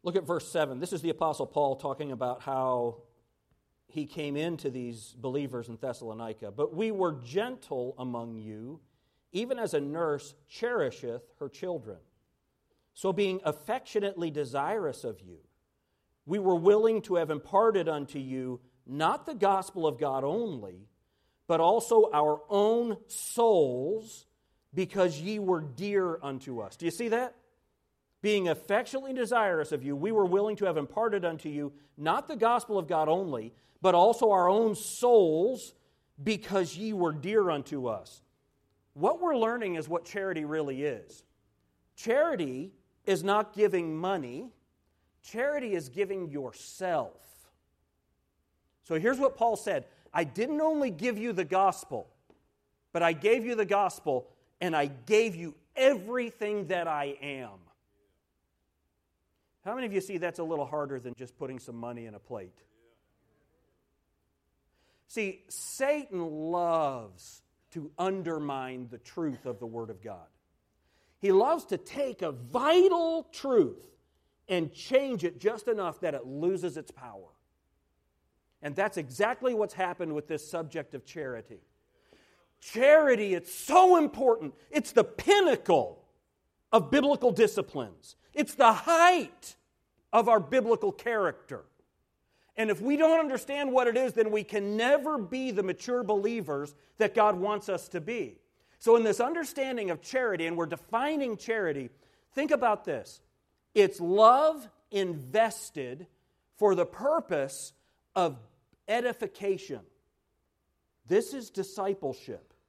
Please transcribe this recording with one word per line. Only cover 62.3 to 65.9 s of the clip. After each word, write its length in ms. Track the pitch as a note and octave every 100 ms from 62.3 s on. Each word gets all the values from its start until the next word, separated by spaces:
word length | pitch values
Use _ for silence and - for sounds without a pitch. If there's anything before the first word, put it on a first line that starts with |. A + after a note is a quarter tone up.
| A#2 F#2 _ _ _ A#2 _ _ _ _ _ _ _ _ _ _ _ _ _ _ _ _ _ _ _ _ _ _
See, 360 | A3+ G3+ F#3+ _
Satan 1040 | - - - C4+